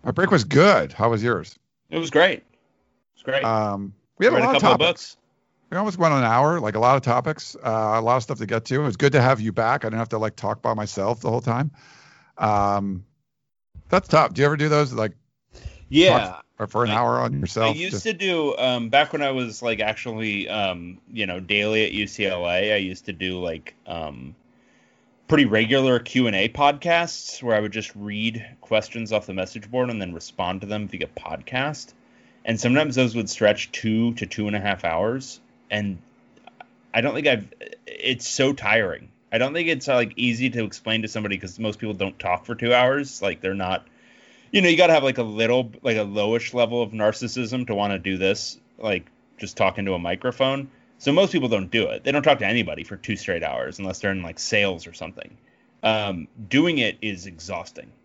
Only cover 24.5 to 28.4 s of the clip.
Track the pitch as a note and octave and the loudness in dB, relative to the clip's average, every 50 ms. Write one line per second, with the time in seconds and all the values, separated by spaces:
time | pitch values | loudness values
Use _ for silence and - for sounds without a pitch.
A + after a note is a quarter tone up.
24.5 | _ _ _ _ _ _ _ _ _ _ _ _ _ _ _ - D#3 D#3 C#3 A2 | _ _ _ _ _ _ _ _ _ _ _ _ _ _ _ 2 4 4 6 6
25.5 | G#2+ G#2+ A2+ A2 C3+ C3+ C3 C3 B2 A#2 A#2+ - - B2+ B2 A#2 G2+ F#2+ G2+ A2+ | 4 2 2 4 2 2 4 4 2 2 0 0 0 2 2 2 2 0 0 0
26.5 | - C#3+ C#3+ C#3+ C#3+ C#3 - E3+ E3+ E3+ E3+ E3 - - - - - - C3 A#2+ | 0 2 2 2 2 2 0 2 2 2 0 -2 -8 -12 -14 -14 -14 -8 -2 0
27.5 | A2 G#2+ G#2+ G#2+ G2+ A2 G2+ - - G2+ G2+ G#2 G#2 G#2 A2 A2+ A2 A2+ | 2 2 0 -2 -6 -8 -10 -10 -14 -12 -10 -8 -6 -4 -4 -4 -4 -6